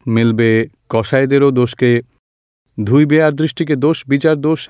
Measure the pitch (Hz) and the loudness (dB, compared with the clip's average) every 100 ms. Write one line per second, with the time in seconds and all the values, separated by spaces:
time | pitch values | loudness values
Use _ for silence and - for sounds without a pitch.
0 | 120 113 117 113 113 110 113 _ - 113 | -4 0 0 2 2 0 -2 _ -6 -6
1 | 107 135 135 139 139 123 120 - 123 120 | -2 0 2 2 2 2 -2 0 0 0
2 | - _ _ _ _ _ _ - 104 135 | -4 _ _ _ _ _ _ -8 0 2
3 | 151 156 156 143 156 - 151 139 147 160 | 2 2 0 -2 -4 -4 -4 -2 -2 -2
4 | 131 139 156 151 147 160 | -4 -2 0 0 -2 -4